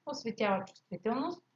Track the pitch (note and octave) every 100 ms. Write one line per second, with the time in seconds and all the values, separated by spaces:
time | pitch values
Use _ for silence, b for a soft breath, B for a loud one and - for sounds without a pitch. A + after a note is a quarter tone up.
0 | - C4+ A#3 A3 G#3 F#3+ F#3 - _ F3+
1 | A3 B3 E4 E4+ -